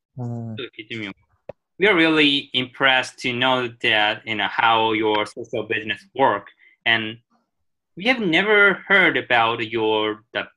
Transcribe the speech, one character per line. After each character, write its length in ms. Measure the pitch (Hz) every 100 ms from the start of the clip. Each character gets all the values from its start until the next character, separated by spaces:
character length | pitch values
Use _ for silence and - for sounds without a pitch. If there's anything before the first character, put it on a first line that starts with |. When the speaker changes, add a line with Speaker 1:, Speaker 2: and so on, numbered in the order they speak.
| _ 127
Speaker 1:
う 80 | 120
ん。 300 | 117 113 113
Speaker 2:
ち 60 |
ょ 40 | 113
っ 40 |
と 120 | -
聞 40 | 110
い 20 |
て 80 | 113
み 100 | 101
よ 60 |
う 20 |
か。 120 | - _ _ - - _ -
we 80 | 202
are 80 | 175
really 540 | 160 156 143 139 131
impressed 680 | 127 123 - 135 131 127 -
to 140 | 127
know 360 | 123 131 127 120 117
that, 440 | 120 110 107 110 113
you 100 | 104
know, 120 | 95
how 460 | - 117 113 110
your 320 | 110 107 104 104
social 380 | - 113 113
business 420 | 110 110 107 101 - 123
work. 320 | 131 101 - _ _ _ 120
And 320 | 113 110 117 _ _ _ _ _ _ _ -
we 100 | 226
have 140 | 247
never 640 | 190 165 208 208 202 190 -
heard 280 | 196 165 131
about 520 | 120 120 113 117 110
your, 540 | 113 110 107 107 107 _
the 140 | 101 -